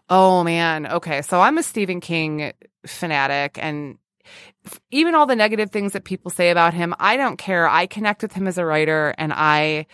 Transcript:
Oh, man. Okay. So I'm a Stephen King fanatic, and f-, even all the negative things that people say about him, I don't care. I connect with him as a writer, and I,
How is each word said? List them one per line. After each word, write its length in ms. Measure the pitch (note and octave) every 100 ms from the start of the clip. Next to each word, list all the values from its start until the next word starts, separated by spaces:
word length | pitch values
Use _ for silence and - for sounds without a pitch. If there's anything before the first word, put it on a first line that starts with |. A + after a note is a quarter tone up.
| -
Oh, 340 | F#3 F#3+ F3+
man. 440 | E3+ E3+ E3 D#3 D3
Okay. 340 | E3+ E3 C#3+
So 180 | D3 F3+
I'm 180 | A3 D#4+
a 60 |
Stephen 380 | D4 A3 F#3+ F3
King 500 | - E3 D#3 D3+ D3 - _ _ -
fanatic, 720 | - E3+ D3 C#3 C#3+ C#3+ -
and 360 | D#3 D3 C#3+ - _ _ _ - - _ -
f-, 160 | - _
even 240 | C#4 E4 D#4+
all 100 | C#4+
the 100 | A#3
negative 360 | G#3+ G#3+ G#3+
things 220 | G#3 G3+
that 100 | G3
people 280 | - F#3 F3+
say 180 | - F3
about 240 | F3 E3+
him, 200 | E3+ E3+ -
I 180 | G3 B3+
don't 200 | B3+ F#3
care. 300 | - F3 D#3+
I 160 | E3+ F#3+
connect 360 | G#3 G#3 G#3
with 120 | A3
him 140 | F#3+ F#3+
as 100 | F3
a 80 | E3
writer, 480 | D3+ D#3 D#3 D3+ -
and 140 | D#3
I, 520 | - D#3 D3+ D#3 D#3 D#3